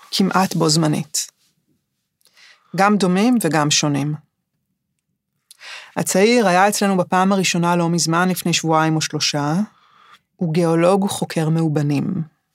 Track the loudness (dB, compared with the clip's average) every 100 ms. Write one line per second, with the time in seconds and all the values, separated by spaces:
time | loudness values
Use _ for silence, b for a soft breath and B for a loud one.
0 | -8 -2 0 0 0 0 0 2 0 -2
1 | -6 -8 -10 _ _ _ _ _ _ _
2 | _ _ _ b b b _ 0 2 4
3 | 2 2 2 2 0 0 0 0 0 -2
4 | -4 -6 -12 _ _ _ _ _ _ _
5 | _ _ _ _ _ B B B B -8
6 | -2 2 4 4 4 2 2 2 0 0
7 | 0 0 2 0 0 0 0 0 0 0
8 | 0 0 0 -2 -2 -2 0 0 2 0
9 | -4 -4 -4 -4 -2 -2 -4 b b b
10 | b b _ _ -2 0 2 2 4 2
11 | 0 -4 -6 -2 0 0 0 0 0 -2
12 | -2 -6 -8 _ _